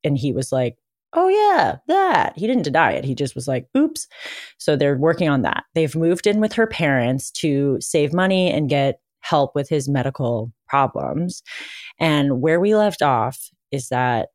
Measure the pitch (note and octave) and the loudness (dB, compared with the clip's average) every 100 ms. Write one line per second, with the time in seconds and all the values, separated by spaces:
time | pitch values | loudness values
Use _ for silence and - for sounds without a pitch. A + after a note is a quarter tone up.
0 | D#3 C#3+ C#3 B2+ B2+ C3 B2 - _ _ | -2 -2 -2 -4 -2 -2 -2 -6 _ _
1 | _ D#4+ F#4 G4+ G#4 F4 C#3+ - - F#4+ | _ 0 2 4 2 2 0 -2 0 0
2 | F#4 F#3+ - - A3 B3 D3 C#3+ C#3+ D#2 | 2 2 0 -4 -2 0 0 2 2 0
3 | C3+ B2 C#3 - B2+ B2+ B2+ C4 D#4+ D#4+ | -4 -4 -4 -6 -4 -4 -2 0 0 -2
4 | - - - - - _ - C#3+ C#3+ C3+ | -16 -16 -16 -16 -18 _ 0 2 2 2
5 | D#3 E3 D#3+ C#3 - - - E3 D#3 D#3+ | 2 2 2 2 0 -2 -4 -2 -2 0
6 | E3 F3+ G#3 G#3 G#3+ A3 A3 - D#3 C3 | 0 2 0 2 0 0 -2 0 0 2
7 | A#2+ C3 - - D#3+ C#3 C#3 C3 - D#3+ | 2 -2 -4 -4 -2 0 0 0 0 0
8 | D3 E3+ F#3+ F#3+ F3+ - D3 C#3+ C#3 - | 2 2 2 2 2 0 0 2 0 -2
9 | _ _ - D#3 C#3 D3 C#3 D#3 C3+ C#3 | _ _ -2 0 0 -2 -2 -2 0 -2
10 | B2+ C3 B2+ A#2 A#2 _ _ C#3 C3 - | -2 -2 -2 -2 -6 _ _ 0 0 -2
11 | B1+ D#2 F3 - - - - - - _ | -6 -4 -6 -8 -16 -18 -16 -18 -18 _
12 | E3 D3+ C#3 B2+ D3+ E3 G3+ G#3+ G#3 - | 0 2 0 0 0 2 2 2 2 2
13 | D3 B2 A2 - - _ _ C#3 B2 B2 | 0 2 0 -6 -18 _ _ -8 -4 0
14 | B2+ A#2 - | 0 0 -4